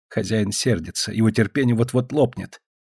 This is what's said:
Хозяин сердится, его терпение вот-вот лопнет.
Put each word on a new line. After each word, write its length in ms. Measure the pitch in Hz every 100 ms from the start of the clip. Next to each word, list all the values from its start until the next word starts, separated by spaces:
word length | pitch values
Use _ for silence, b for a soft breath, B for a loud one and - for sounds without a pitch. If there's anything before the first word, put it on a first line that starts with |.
| _
Хозяин 420 | 113 95 110 101
сердится, 600 | - 127 92 82 - -
его 200 | 107 110
терпение 440 | 117 101 143 123
вот-вот 360 | 113 120 127 127
лопнет. 500 | 147 127 95 92 - _ _